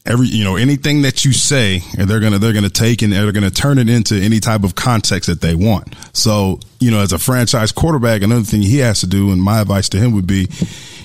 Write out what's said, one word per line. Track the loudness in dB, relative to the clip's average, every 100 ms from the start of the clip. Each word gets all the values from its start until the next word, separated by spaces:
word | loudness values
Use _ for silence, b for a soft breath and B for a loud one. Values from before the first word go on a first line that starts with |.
| -4
Every, | 0 2
you | 0
know, | 0
anything | 0 0 0 0 0
that | 0 0
you | 0
say, | 0 0 0 0 0 -4 -2
and | 0
they're | 0
gonna, | 0 0
they're | 0
gonna | 0 0
take | 0 0 0
and | 0
they're | 0 0
gonna | 0 -2
turn | 0 0 2
it | 2
into | 2 0 0
any | 2 0
type | 0 0
of | -2 -2
context | -2 0 0 -2 -2
that | -2
they | -2 0
want. | 0 0 -4 B B
So, | -4 -2 0 0 -4 -10 -4
you | 0
know, | 2
as | 0
a | -2
franchise | -2 0 0 0 -2
quarterback, | 0 0 0 0 0
another | 2 0
thing | 0 0
he | 2 2
has | 2 0
to | 0
do, | 0 2
and | 2
my | 2 2
advice | 2 0 0
to | 0
him | 2
would | 2 0
be, | 0 -2 B B B B B